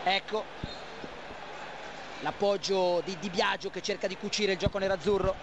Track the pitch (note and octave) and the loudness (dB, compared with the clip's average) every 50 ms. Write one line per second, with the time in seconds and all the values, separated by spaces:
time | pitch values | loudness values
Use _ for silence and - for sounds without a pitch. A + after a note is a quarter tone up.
0 | - F3+ F#3+ G3 - - - G#3+ - - - - - - - - - - - - | 2 2 2 2 0 -2 -4 -4 -4 -4 -8 -8 -8 -8 -8 -8 -10 -10 -10 -10
1 | - - - - - - - - - - - - - - - - - - - - | -10 -10 -10 -10 -10 -10 -10 -10 -10 -10 -10 -10 -10 -10 -10 -10 -10 -10 -10 -10
2 | - - - - - D3 D3+ - G3+ G3+ G3+ G3 - - G3 F#3+ F#3 F3+ F3 F3 | -10 -10 -10 -4 -4 -4 0 4 4 4 4 4 2 2 4 4 6 6 4 4
3 | D#3 D#3+ G3 E3 D3+ G3+ E3+ F#3+ A3+ G3+ - G3 - G3 - F#3+ - - G3+ F3+ | 2 0 -4 -4 -4 -2 2 2 4 4 2 0 -2 -6 -6 -4 -2 -2 -2 0
4 | - G3 F#3 - - G3+ - - G#3+ G3 G3 F3 F#3+ G3+ - G3+ F#3+ F#3+ G3 F#3 | 0 -2 -2 -2 -4 -4 0 2 4 2 2 4 2 0 2 2 2 2 0 2
5 | C#3+ G#3 G#3 F#3+ F3+ F#3+ F#3+ - | 4 4 4 4 4 2 0 0